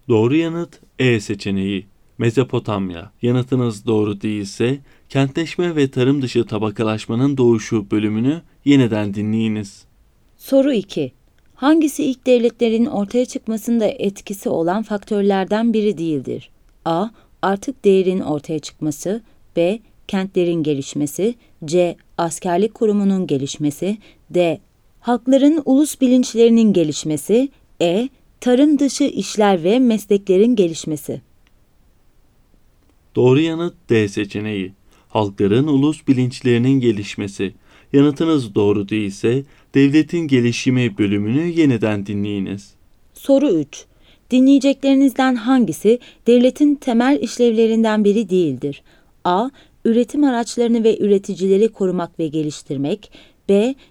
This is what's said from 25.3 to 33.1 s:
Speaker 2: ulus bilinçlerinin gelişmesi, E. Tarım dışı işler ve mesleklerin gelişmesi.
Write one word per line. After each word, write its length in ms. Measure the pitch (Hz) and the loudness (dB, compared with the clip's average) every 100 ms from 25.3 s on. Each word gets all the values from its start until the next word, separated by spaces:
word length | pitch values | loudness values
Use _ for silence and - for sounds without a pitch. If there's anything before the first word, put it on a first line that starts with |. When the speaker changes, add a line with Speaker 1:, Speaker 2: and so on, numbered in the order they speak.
| 262 294 320 | 4 4 2
Speaker 2:
ulus 360 | 269 269 311 - | 2 2 2 0
bilinçlerinin 720 | 254 254 240 220 233 226 220 | 2 2 2 2 4 6 4
gelişmesi, 760 | 185 151 - 156 151 - 226 277 _ _ - | 2 0 -2 -6 -4 0 0 0 _ _ -4
E. 260 | 170 190 262 - _ _ | -2 0 -4 -10 _ _
Tarım 380 | 247 247 302 285 | 0 4 4 4
dışı 260 | 277 - | 0 0
işler 600 | 277 - 190 208 208 185 | -2 -2 -4 0 2 2
ve 140 | 170 247 | 2 2
mesleklerin 760 | 247 220 - 202 202 185 233 214 | 2 0 0 0 2 2 4 2
gelişmesi. 640 | 170 156 165 151 - 135 - _ _ _ _ _ _ _ _ _ _ _ _ _ _ _ _ _ _ | 0 -2 -8 -8 -8 -12 -14 _ _ _ _ _ _ _ _ _ _ _ _ _ _ _ _ _ _